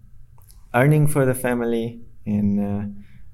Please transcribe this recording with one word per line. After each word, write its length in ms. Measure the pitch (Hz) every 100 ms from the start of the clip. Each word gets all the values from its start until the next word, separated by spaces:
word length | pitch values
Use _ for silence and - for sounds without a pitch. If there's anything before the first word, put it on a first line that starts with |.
| - - - - - - -
earning 320 | 120 143 151 147
for 200 | 147 131
the 100 | 127
family, 640 | 123 120 117 117 117 117 - - 107
in, 340 | 104 101 101
uh, 280 | 101 101 104 101 - - -